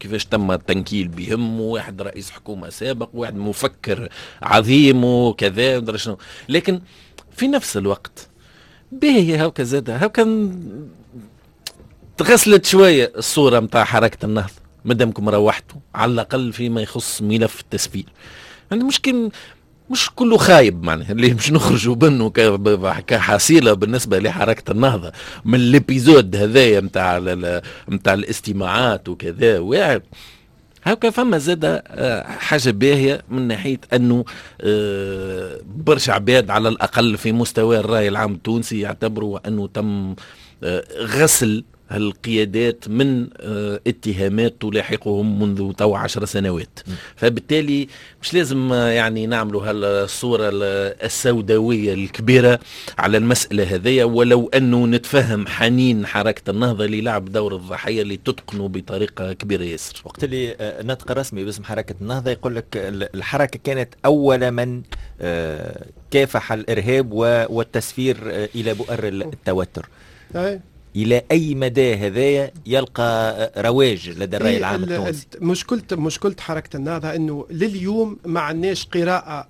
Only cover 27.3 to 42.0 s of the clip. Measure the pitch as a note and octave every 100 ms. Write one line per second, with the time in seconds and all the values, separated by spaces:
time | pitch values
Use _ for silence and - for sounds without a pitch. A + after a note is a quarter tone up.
27.3 | F2+ F2 F2 - - - G2 G2 G2 -
28.3 | A2+ - G2 F#2 G#2 B2+ G2 - F2 E2+
29.3 | F2 A#2 G2 F2+ D#3 F3+ A2+ - - -
30.3 | - _ _ _ _ - A3 A3+ A3 B3
31.3 | E3 C#3+ E3+ D#3 D#3+ - - B2+ G#2+ -
32.3 | - - D3+ B2 G2+ C3+ C#3+ C3+ C#3+ -
33.3 | B2+ B2 G#2+ C3 B2+ - B2 B2 A#2+ A#2+
34.3 | - - - G#2+ G#2 G#2 G2 G2 F#2+ F#2+
35.3 | F#2 F#2 C2+ - A#2+ D#3+ D#3 - G2+ G#2
36.3 | B2+ G#2 G#2 A2 A#2 G2 - A#2 G#2 A2+
37.3 | A2+ A#2 - A2+ A2+ G2+ A2+ G#2 G#2 G#2+
38.3 | F2+ A2 A#2 A2 A2 G2+ G2+ A2+ G#2+ G#2
39.3 | G2 G#2 G#2+ G2+ A2 G#2+ G2+ F#2+ F#2 -
40.3 | - - - E2+ F2+ - D2 A2 C3 D#3
41.3 | - A2+ G#2+ - _ - G2